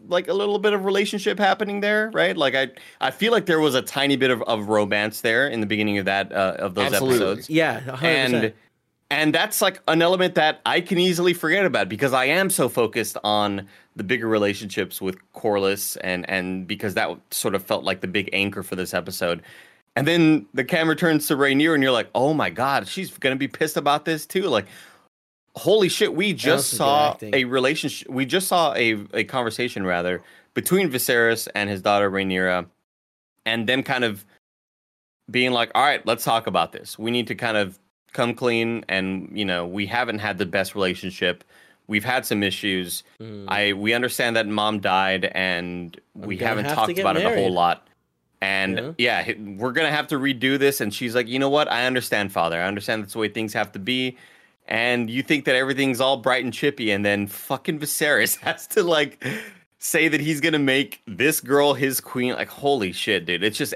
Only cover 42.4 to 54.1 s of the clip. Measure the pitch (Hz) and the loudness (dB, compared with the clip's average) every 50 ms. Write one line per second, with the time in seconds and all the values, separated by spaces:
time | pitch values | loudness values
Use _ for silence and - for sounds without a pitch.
42.4 | 101 95 95 - - 101 95 92 90 85 - - - _ _ - 110 113 107 101 | 0 -2 -2 -4 -4 -2 -2 -2 -4 -6 -8 -12 -12 _ _ -18 -16 -14 -14 -12
43.4 | 98 - 95 104 104 101 98 98 101 110 117 120 123 120 - - 127 117 113 113 | -6 -4 -2 0 2 0 0 0 0 0 0 0 0 -2 -2 -2 0 0 2 0
44.4 | 107 104 107 104 104 107 107 101 92 98 92 95 95 95 95 92 95 - - 92 | 0 0 0 0 0 0 0 0 0 2 2 2 2 2 0 0 -2 -2 -2 -2
45.4 | 92 92 90 87 87 90 87 87 87 82 - - - _ - - 101 104 95 90 | -2 -2 -2 -2 -4 -6 -8 -8 -10 -12 -14 -20 -20 _ -18 -12 -10 -8 -6 -2
46.4 | 120 113 110 107 107 143 156 117 110 98 85 95 95 98 - - - - 110 101 | -2 -2 0 -2 -2 -2 0 0 0 0 0 0 0 0 2 2 0 0 0 0
47.4 | 98 92 90 87 85 87 82 - _ _ _ _ _ _ _ _ _ _ _ _ | 0 0 2 2 2 2 2 -2 _ _ _ _ _ _ _ _ _ _ _ _
48.4 | 98 98 98 95 95 95 95 - 120 151 165 120 120 120 107 87 80 117 - - | -2 -2 0 0 0 -2 -2 -4 -6 -6 -4 0 0 0 0 0 -2 -4 -6 -6
49.4 | 107 101 95 98 117 127 120 160 160 147 151 151 135 - 156 131 135 139 131 113 | -10 -12 -8 -6 -6 -2 0 0 0 0 0 -2 -2 -2 -2 -2 0 -2 0 0
50.4 | 127 131 139 135 139 139 139 - 117 104 101 - 127 117 113 123 117 113 123 135 | 0 0 2 4 4 2 2 0 -2 -4 -4 -4 -4 -2 0 -2 -2 0 0 0
51.4 | 139 139 143 151 151 - - 117 123 127 127 123 117 - 123 104 101 95 98 92 | 2 2 2 2 2 2 0 0 0 0 0 -2 -2 0 0 0 -2 0 0 0
52.4 | 85 82 85 85 90 98 101 101 - - 113 110 101 98 - 117 107 101 104 113 | 0 0 0 -2 -2 -2 -4 -4 -4 -4 -4 -4 -6 -6 -4 -4 -4 -4 -2 -4
53.4 | 110 104 - 113 104 104 - 104 95 123 127 127 127 127 | -6 -4 -4 -4 -4 -4 -8 -8 -4 -4 -2 -2 -2 -4